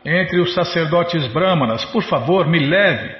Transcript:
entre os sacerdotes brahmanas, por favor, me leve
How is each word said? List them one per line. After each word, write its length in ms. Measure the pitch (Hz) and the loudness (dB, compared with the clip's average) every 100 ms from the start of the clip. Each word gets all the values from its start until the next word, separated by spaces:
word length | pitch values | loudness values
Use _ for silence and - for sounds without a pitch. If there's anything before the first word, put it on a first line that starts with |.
| 147 | -4
entre 340 | 175 180 175 | -2 0 0
os 140 | 175 | 0
sacerdotes 720 | - 175 175 160 170 170 170 131 | 0 -2 -2 0 0 0 -2 -2
brahmanas, 500 | 135 190 175 123 113 - | 0 2 2 0 -2 -4
por 180 | 240 | -4
favor, 440 | 175 147 127 185 151 | -2 -2 0 2 2
me 120 | 165 | 2
leve 500 | 143 185 202 123 - - | 2 2 2 0 -6 -14